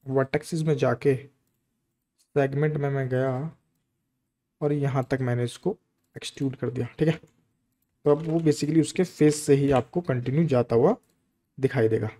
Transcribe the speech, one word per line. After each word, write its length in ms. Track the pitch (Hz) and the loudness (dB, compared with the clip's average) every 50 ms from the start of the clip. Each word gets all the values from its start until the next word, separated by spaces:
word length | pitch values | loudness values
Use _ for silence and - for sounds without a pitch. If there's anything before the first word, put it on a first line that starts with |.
| _ | _
vertices 560 | 135 131 135 135 131 - 147 151 - - 160 156 | -2 -2 -2 -2 0 -2 -6 -4 -4 -6 -4 -2
में 120 | 160 151 | -2 0
जाके 380 | 131 135 127 120 123 - 143 135 120 - - _ _ _ _ _ _ _ _ _ _ _ _ _ _ _ _ _ _ _ _ _ | 0 0 0 0 0 0 0 0 0 -4 -16 _ _ _ _ _ _ _ _ _ _ _ _ _ _ _ _ _ _ _ _ _
segment 420 | 147 139 139 135 139 151 156 151 | 0 0 0 0 -2 -2 -2 -2
में 120 | 151 143 139 | -2 -4 -2
मैं 180 | 139 139 135 127 | -2 -4 -4 -2
गया 220 | 127 127 131 135 127 127 151 160 - _ _ _ _ _ _ _ _ _ _ _ _ _ _ _ _ _ _ _ _ _ | -2 -2 0 -2 -2 -4 -6 -8 -10 _ _ _ _ _ _ _ _ _ _ _ _ _ _ _ _ _ _ _ _ _
और 120 | 151 147 147 | -2 -2 0
यहाँ 300 | 147 139 135 127 139 127 - | 0 -2 0 0 -2 -2 0
तक 100 | 135 127 | -2 -2
मैंने 220 | 131 123 120 123 123 | 0 -2 0 -2 -2
इसको 320 | 117 - - - 180 208 _ _ _ _ _ _ _ _ | -4 -6 -6 -6 -6 -6 _ _ _ _ _ _ _ _
extrude 400 | - - - - - 143 135 127 | -16 -16 -14 -8 -4 -6 -6 -4
कर 140 | - - 120 | -4 -6 -6
दिया, 180 | 120 123 120 120 | -4 -6 -8 -8
ठीक 180 | - - 151 | -2 0 0
है। 80 | 156 160 | 0 0
तो 960 | - - _ _ _ _ _ _ _ _ _ _ _ _ _ _ _ _ 147 | -2 -8 _ _ _ _ _ _ _ _ _ _ _ _ _ _ _ _ 2
अब 100 | 147 151 165 | 2 2 2
वो 160 | 160 160 170 | -2 -2 0
basically 400 | 165 156 147 - - 143 156 165 | 2 2 0 0 -2 0 2 2
उसके 220 | 151 - - - 180 | 2 2 0 -2 -2
face 420 | 175 - - 151 151 147 151 - | -4 0 2 4 4 4 2 2
से 100 | - 143 | 2 2
ही 140 | 139 139 139 139 | 4 4 2 2
आपको 280 | 123 123 _ - 180 175 | 0 0 _ -8 -6 -4
continue 400 | - 135 123 123 123 127 156 170 | -2 -4 -2 -2 -2 0 0 2
जाता 280 | 151 135 123 117 - 117 | 2 2 0 2 2 2
हुआ 200 | 117 131 175 247 - _ _ _ _ _ _ _ _ _ _ _ | 4 4 4 2 0 _ _ _ _ _ _ _ _ _ _ _
दिखाई 300 | - 131 135 - 135 113 | -4 -2 0 2 2 2
देगा 200 | 110 113 107 - 110 - | 2 2 0 -2 -6 -8